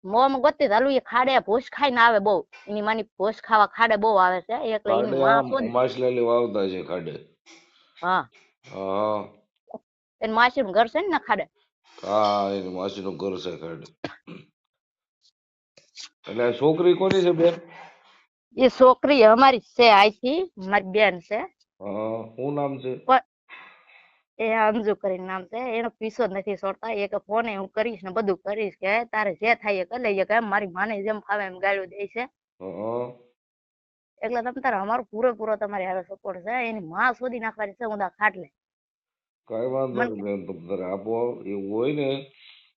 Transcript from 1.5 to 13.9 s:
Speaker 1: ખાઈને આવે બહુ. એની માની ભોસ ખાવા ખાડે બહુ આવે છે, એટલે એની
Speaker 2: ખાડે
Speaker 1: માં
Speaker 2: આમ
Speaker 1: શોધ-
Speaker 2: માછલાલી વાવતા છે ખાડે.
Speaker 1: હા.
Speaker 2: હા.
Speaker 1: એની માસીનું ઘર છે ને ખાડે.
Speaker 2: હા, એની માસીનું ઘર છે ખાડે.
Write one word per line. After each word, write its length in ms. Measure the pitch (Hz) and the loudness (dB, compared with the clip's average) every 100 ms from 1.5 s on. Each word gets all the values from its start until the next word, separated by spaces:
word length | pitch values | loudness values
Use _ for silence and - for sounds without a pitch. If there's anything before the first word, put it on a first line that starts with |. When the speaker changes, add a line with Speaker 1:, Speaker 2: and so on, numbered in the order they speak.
| 233 - | -2 -2
Speaker 1:
ખાઈને 300 | - 277 240 | -2 0 4
આવે 180 | 233 214 | 4 6
બહુ. 280 | 196 185 - - - | 2 0 -2 -18 -10
એની 140 | 208 | -4
માની 220 | 208 220 | -2 -4
ભોસ 380 | 214 - 196 220 | -6 -2 -2 -2
ખાવા 240 | - 220 196 | 2 4 4
ખાડે 300 | - 226 214 | 4 2 4
બહુ 200 | 220 202 | 4 4
આવે 260 | 185 180 | 4 2
છે, 120 | 175 | -4
એટલે 400 | 240 247 214 208 | -6 -4 -4 0
એની 100 | - | 0
Speaker 2:
ખાડે 160 | - 135 | 2 2
Speaker 1:
માં 180 | 135 139 | 4 4
Speaker 2:
આમ 120 | 127 | 2
Speaker 1:
શોધ- 200 | 131 117 | -2 0
Speaker 2:
માછલાલી 500 | 123 127 127 127 123 | 2 0 0 0 2
વાવતા 480 | 117 120 117 101 95 | 2 2 2 0 -2
છે 160 | 92 | -4
ખાડે. 280 | 78 90 80 - - _ _ - _ _ _ - | -6 -8 -8 -12 -18 _ _ -20 _ _ _ -8
Speaker 1:
હા. 280 | 175 185 123 _ _ _ - | -2 -2 -4 _ _ _ -16
Speaker 2:
હા. 560 | 95 95 98 107 104 95 _ _ _ _ - _ _ _ _ | -8 -4 -2 -2 -2 -8 _ _ _ _ -20 _ _ _ _
Speaker 1:
એની 120 | 220 | -4
માસીનું 380 | 220 247 277 214 | 2 2 2 0
ઘર 160 | 190 233 | 2 2
છે 140 | 302 | 0
ને 180 | 403 339 - | -2 -4 -2
ખાડે. 160 | 202 147 _ _ _ _ - | -2 -2 _ _ _ _ -12
Speaker 2:
હા, 460 | 95 107 104 101 98 | -2 2 2 2 0
એની 180 | 98 92 | -2 -6
માસીનું 480 | 92 98 98 95 80 | -6 -6 -6 -10 -6
ઘર 200 | 98 92 | -6 -6
છે 200 | 90 80 | -8 -10
ખાડે. 280 | 82 78 - | -12 -14 -18